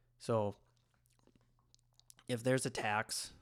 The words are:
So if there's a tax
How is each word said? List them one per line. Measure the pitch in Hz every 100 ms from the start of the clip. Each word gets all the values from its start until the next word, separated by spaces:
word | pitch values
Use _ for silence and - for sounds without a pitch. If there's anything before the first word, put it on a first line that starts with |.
| _ _
So | - 117 104 - _ _ _ _ _ _ _ _ _ _ _ _ _ _ _ - -
if | 123
there's | 120 131 131
a |
tax | - 110 104 110 - - -